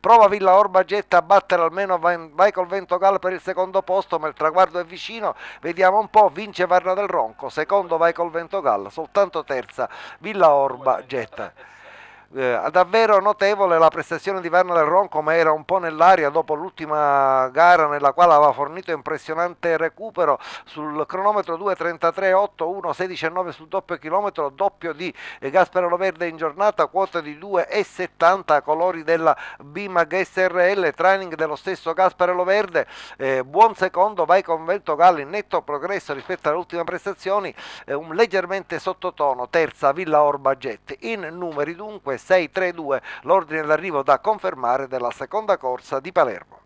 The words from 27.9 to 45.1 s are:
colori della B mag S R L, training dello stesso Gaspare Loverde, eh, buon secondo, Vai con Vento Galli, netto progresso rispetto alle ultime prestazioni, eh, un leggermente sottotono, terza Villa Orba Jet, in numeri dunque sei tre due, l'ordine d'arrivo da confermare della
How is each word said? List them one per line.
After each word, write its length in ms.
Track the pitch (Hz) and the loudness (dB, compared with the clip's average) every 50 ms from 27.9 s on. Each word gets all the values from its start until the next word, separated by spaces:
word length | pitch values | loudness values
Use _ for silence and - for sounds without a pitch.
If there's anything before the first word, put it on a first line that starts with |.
| - - 185 170 _ _ - 170 185 196 180 - 156 147 - | -8 -10 -10 -10 _ _ 2 2 2 2 0 0 0 0 2
colori 420 | - 151 160 175 185 175 165 156 | 0 -2 0 0 -2 -2 -4 -2
della 320 | 151 165 165 165 160 143 - - - - - | -2 -2 2 2 2 0 0 -4 -18 -18 -20
B 260 | - 143 147 180 202 | -20 -14 -12 -12 -10
mag 340 | 196 185 175 165 151 165 185 | -4 0 0 0 0 0 -4
S 160 | 185 - _ - 185 185 | -4 -4 _ -2 -2 0
R 240 | 170 180 175 180 202 | 2 2 2 2 2
L, 160 | 202 180 156 139 | 2 -2 -2 -2
training 440 | - 170 185 196 196 190 180 156 | 2 2 2 2 2 -2 -8 -6
dello 180 | 156 160 156 151 | -6 -4 -4 -6
stesso 380 | 139 - 196 185 - - 165 165 | -8 -8 -8 -10 -6 -6 -8 0
Gaspare 400 | 180 185 185 - _ 180 175 180 | 2 0 0 2 _ -2 0 0
Loverde, 520 | 180 180 180 196 208 214 190 170 160 127 - - - - - - | -2 0 0 0 0 0 0 -2 -4 -4 -4 -8 -20 -20 -20 -12
eh, 280 | _ 135 131 135 131 127 | _ -4 -2 -2 -2 -4
buon 320 | 131 147 180 220 226 202 | -4 4 4 4 4 4
secondo, 480 | - - 190 - 170 185 214 214 190 165 | 0 -4 -2 0 0 0 0 2 -2 2
Vai 180 | 147 175 196 190 | 4 4 2 4
con 220 | - 165 160 160 | 0 -4 -4 -2
Vento 320 | 165 - - _ - 156 | -4 -6 -4 _ -6 0
Galli, 280 | 143 170 185 180 151 139 | 6 6 6 6 4 -4
netto 380 | 139 175 208 202 _ - 175 - | -8 -8 -10 -8 _ -4 -4 -4
progresso 500 | - 147 143 139 180 202 185 - - 147 | -4 -8 -8 -6 -6 -6 -8 -6 -8 -10
rispetto 360 | 135 123 - 185 170 _ 156 | -10 -8 -10 -10 -4 _ -2
alle 100 | 151 175 | -2 -2
ultime 240 | 175 _ - 170 165 | -6 _ -8 -8 -6
prestazioni, 720 | 160 175 175 - 208 190 _ - 190 196 208 196 165 - - - - - - - | -6 -8 -8 -8 -10 -10 _ -6 -4 -4 -2 -4 -6 -12 -14 -18 -18 -18 -20 -10
eh, 80 | - 139 | -8 -8
un 180 | 143 160 165 156 | -8 -8 -8 2
leggermente 640 | 180 233 220 185 190 180 175 190 196 185 _ 170 151 | 2 2 2 2 -4 -2 -2 -6 -8 -6 _ -10 -8
sottotono, 680 | - 190 180 _ - 185 - - 151 143 131 123 123 120 | -6 -6 -8 _ -8 -10 -4 -2 -2 -2 0 -2 -6 -2
terza 440 | - 165 160 143 - _ - 139 139 | 0 0 0 0 -4 _ 0 0 0
Villa 280 | 160 185 160 156 147 | 0 -4 0 2 4
Orba 360 | 151 147 143 143 139 135 135 | 4 4 0 0 -2 -2 -2
Jet, 400 | 131 131 131 - - _ - 143 - - | -2 -6 -10 -10 -10 _ -18 -18 -12 -8
in 260 | - 233 208 180 156 | -8 -8 -8 -10 -12
numeri 460 | 165 175 180 170 156 143 147 151 170 | -12 -10 -10 -8 -4 -4 -6 -6 -6
dunque 460 | 170 208 214 214 196 _ 139 135 117 - | -12 -14 -16 -16 -12 _ -8 -8 -8 0
sei 260 | - 185 185 170 143 | 2 2 2 2 0
tre 220 | _ 190 185 180 175 | _ -4 -4 -4 -4
due, 300 | 170 160 143 139 123 - - - - - | -6 -6 -4 -4 -4 -4 -10 -18 -16 0
l'ordine 420 | 131 175 196 170 147 156 160 156 | 2 2 2 2 -2 -8 -6 0
d'arrivo 360 | 147 156 151 170 190 160 143 135 | 0 0 0 0 -4 -4 -4 2
da 160 | 131 139 127 | 2 0 2
confermare 680 | _ 208 220 202 - 185 170 131 127 117 123 131 139 | _ -2 -4 -2 -4 -8 -6 -4 -2 -2 -2 -2 -2
della 240 | 127 127 127 120 120 | -6 -6 -6 -6 -6